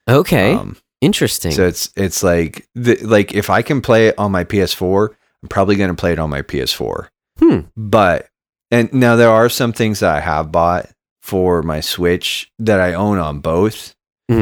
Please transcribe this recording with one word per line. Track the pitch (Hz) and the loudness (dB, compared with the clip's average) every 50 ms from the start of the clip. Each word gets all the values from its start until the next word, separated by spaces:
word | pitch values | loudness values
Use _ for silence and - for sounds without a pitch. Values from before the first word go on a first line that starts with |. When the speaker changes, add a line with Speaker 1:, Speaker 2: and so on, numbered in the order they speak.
| _ | _
Speaker 1:
Okay. | - 127 143 - - 175 113 92 - - | 2 2 2 2 2 2 2 2 2 0
Speaker 2:
Um, | 104 50 50 - - _ _ _ _ | -2 -4 -10 -14 -18 _ _ _ _
Speaker 1:
Interesting. | 131 180 208 - 147 104 - - - 85 73 | 0 0 0 0 -2 -2 -2 -4 -6 -4 -2
Speaker 2:
so | 98 92 | 0 0
it's, | 90 82 - - - _ | 0 0 -4 -8 -8 _
it's | 98 98 90 - - 104 | -6 -4 -4 -4 -2 0
like, | 90 87 85 82 76 - - - _ - | 0 2 0 0 -4 -6 -12 -20 _ -12
the, | 123 120 120 107 | -2 0 0 0
like, | - - 107 110 104 98 - - | 0 0 2 2 2 2 0 -2
if | 104 101 - | -4 -2 0
I | 95 107 | 0 0
can | 117 - 151 131 | 0 -2 -2 -2
play | - - 117 113 113 110 | 0 2 4 4 4 4
it | - - | 2 0
on | 104 101 98 | -2 -2 -2
my | 90 87 | -2 -2
P | - 107 101 | -2 -2 -2
S | 90 85 - | 0 -2 -2
four, | - 95 90 95 98 104 107 - _ _ _ _ _ | -4 -2 0 0 0 0 -2 -4 _ _ _ _ _
I'm | - - | -18 -4
probably | - 101 95 101 101 | -2 0 2 2 2
gonna | 98 101 92 87 | 0 0 -2 -4
play | - - 87 | -2 -2 -2
it | 85 78 | -2 -2
on | 80 76 | -4 -4
my | 71 69 | -6 -6
P | 69 - - 69 | -8 -6 -6 -6
S | 62 - - | -4 -4 -6
four. | - 62 52 50 50 - - _ _ _ _ _ - | -6 -6 -6 -8 -8 -12 -16 _ _ _ _ _ 2
Speaker 1:
Hmm. | 320 339 139 87 - - _ | 2 2 2 2 -2 -8 _
Speaker 2:
But, | 113 110 101 110 110 98 90 80 - - _ _ _ _ _ _ _ _ _ | -12 -4 0 2 4 4 4 2 0 -4 _ _ _ _ _ _ _ _ _
and | 117 120 117 - - | 0 0 0 0 2
now | 131 123 120 117 | 2 4 4 6
there | 117 117 113 | 6 6 6
are | 110 110 117 120 | 6 4 4 2
some | - - 127 117 | 0 -2 -2 -2
things | 110 - 120 107 104 - | -2 -2 -2 -2 -2 0
that | 104 87 78 | 0 0 0
I | 73 | 0
have | 76 82 76 76 80 76 | -2 -2 -4 -4 -4 -2
bought | 82 85 82 87 87 90 - - _ _ _ _ _ _ | 0 0 2 2 0 -2 -4 -8 _ _ _ _ _ _
for | - - 101 95 92 90 87 82 78 | -10 -6 -2 0 0 0 0 0 -2
my | 82 76 78 | -4 -6 -6
Switch | - - - - 90 87 90 90 - - - - - - _ - | -6 -8 -6 -2 0 0 0 0 -2 -6 -8 -8 -10 -12 _ -6
that | 113 107 104 95 | -2 0 2 2
I | 92 90 82 | 2 0 0
own | 90 101 104 104 92 | -2 -2 0 0 -2
on | 82 76 73 71 | -2 -4 -6 -6
both. | 73 82 82 87 101 110 - - - - - _ _ _ _ _ _ - | -4 -2 0 0 0 0 -2 -6 -14 -20 -20 _ _ _ _ _ _ -2
Speaker 1:
Mm-hmm. | 117 113 | 0 0